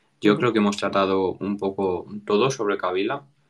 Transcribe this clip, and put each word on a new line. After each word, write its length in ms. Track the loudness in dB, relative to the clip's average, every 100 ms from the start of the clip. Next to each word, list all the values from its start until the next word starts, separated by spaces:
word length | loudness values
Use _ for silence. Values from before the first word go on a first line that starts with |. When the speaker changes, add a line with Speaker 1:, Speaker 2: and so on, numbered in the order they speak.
| _ 0
Speaker 1:
Yo 120 | 2
Speaker 2:
Ujú. 80 | 4
Speaker 1:
creo 120 | 2
que 60 | 2
hemos 180 | 2 0
tratado 540 | -2 0 2 2 0
un 260 | -2 -6 -2
poco 480 | -4 -2 -2 -2 -6 -12
todo 260 | 0 2 2
sobre 280 | 0 -2 -2
Kabila. 480 | -2 -2 -2 -4 -10 _ _